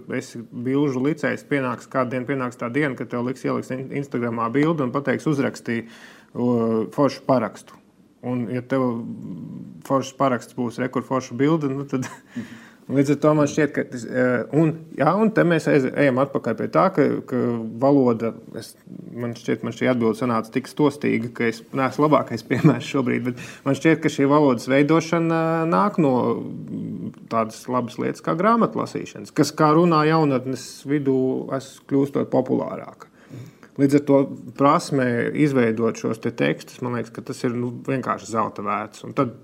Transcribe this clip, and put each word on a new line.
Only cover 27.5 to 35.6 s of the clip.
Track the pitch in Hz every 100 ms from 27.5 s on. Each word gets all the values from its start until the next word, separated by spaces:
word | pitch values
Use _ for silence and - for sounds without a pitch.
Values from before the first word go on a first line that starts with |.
| -
labas | - 123 117 -
lietas | 123 -
kā | - 165
grāmatlasīšanas, | 208 233 190 - 117 - - - 104
kas, | - 143
kā | - 156
runā | 151 175 156
jaunatnes | 151 160 151 131 127 127 - -
vidū, | - 147 135 131 131 127 117
es | 135 - -
kļūstot | - 139 139 135 123
populārāka. | 131 127 123 - - - - - _ - - - - -
Līdz | - 139 143
ar |
to | 143 139 139 - -
prasme | - 143 170 - 139 123 117 110
izveidot | - 147 131